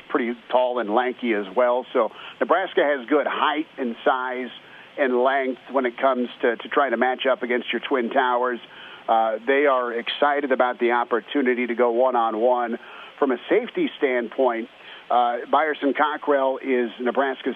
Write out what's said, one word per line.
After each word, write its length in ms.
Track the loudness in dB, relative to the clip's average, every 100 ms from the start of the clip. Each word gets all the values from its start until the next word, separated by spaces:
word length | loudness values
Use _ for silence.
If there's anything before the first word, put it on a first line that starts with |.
| -4
pretty 280 | -2 -2 -4 -2
tall 280 | 0 2 0
and 140 | 0
lanky 400 | 0 0 -2 -2
as 120 | -2 0 2
well. 300 | 2 2 0
So 200 | 0 0 -4 -18 -6
Nebraska 440 | 0 0 2 0
has 240 | 2 0 0
good 160 | 0 0
height 400 | 0 0 0 -6 -6
and 180 | -6 -2 0
size 440 | 0 -2 -6 -8 -12 -20 -20 -18 -2
and 260 | 0 4
length 360 | 2 2 -2 -6 -4
when 140 | -2 -2
it 120 | 0
comes 320 | 0 2 -2 0
to, 140 | -2 0
to 120 | -2
trying 220 | 0 0
to 60 | 2
match 280 | 0 0 0
up 160 | -2
against 300 | 0 -2 -2
your 80 | -6
Twin 280 | -2 -2 0
Towers. 480 | 0 2 0 0 -4 -10 -20 -20 -14 0
Uh, 280 | 2 2 -2 0
they 180 | 2 4
are 260 | 2 0
excited 600 | -4 -6 0 2 2 0
about 280 | 2 2 2
the 120 | 2
opportunity 760 | 2 0 -2 -2 0 2 0 -2
to 60 |
go 180 | 2 2
one-on-one. 880 | 4 2 2 0 2 2 2 0 -6 -10 -18 -20 -2
From 140 | 0
a 60 | 0 0
safety 400 | 0 0 -4 -4 -2
standpoint, 720 | 0 0 -4 0 0 0 -6 -12 -20 -20 -2
uh, 280 | 2 2 0 0
Byerson 420 | 0 2 0 -2
Cockrell 680 | 2 0 0 0 2 2 0
is 320 | -2 0 0 -2
Nebraska's 560 | -2 0 -2 -2 -6